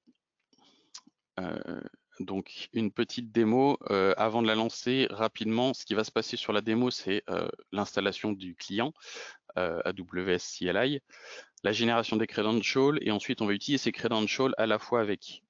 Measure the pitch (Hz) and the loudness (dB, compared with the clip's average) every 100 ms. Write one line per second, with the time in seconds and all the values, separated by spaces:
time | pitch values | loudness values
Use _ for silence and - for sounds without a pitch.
0 | _ _ _ _ _ _ _ _ _ - | _ _ _ _ _ _ _ _ _ -20
1 | - _ _ - 90 78 - - - - | -20 _ _ -10 -6 -6 -8 -10 -12 -18
2 | _ - - 98 - - - 113 107 - | _ -12 -6 -6 -8 -12 -8 -2 -2 0
3 | 123 - 117 113 110 123 139 - - 98 | -2 -4 -2 2 4 6 4 2 2 4
4 | 95 - 110 113 110 110 113 - 123 131 | 4 4 2 2 2 2 0 -2 0 2
5 | 127 101 110 - 110 113 131 120 - 107 | 0 0 -2 -2 0 2 0 -2 -2 -2
6 | 107 110 - 120 - 104 107 113 123 - | 0 -2 -2 -4 -2 0 2 2 2 -2
7 | - 101 - 87 82 - - 101 98 101 | -2 -4 -2 -4 -4 -8 -6 -4 -2 0
8 | 98 92 107 98 92 85 - 98 139 - | -2 -2 -4 -4 -8 -12 -6 -4 -4 -6
9 | - - - - - 90 90 82 90 95 | -16 -14 -16 -18 -8 -4 -2 -2 -2 -4
10 | 87 90 92 90 - - 90 95 131 139 | -6 -4 0 0 -2 -4 0 2 0 -2
11 | - - - - - _ 98 110 117 117 | -8 -20 -18 -18 -20 _ -2 2 4 2
12 | 113 110 110 - 107 113 - 131 139 151 | 2 0 0 0 0 2 2 4 4 2
13 | - 104 - 120 107 104 - 139 120 - | 0 0 -2 -2 0 0 0 0 0 -2
14 | 113 113 104 - 131 - 110 107 - 120 | 0 2 2 2 2 2 2 2 2 0
15 | 104 92 - - | 2 -2 -8 -20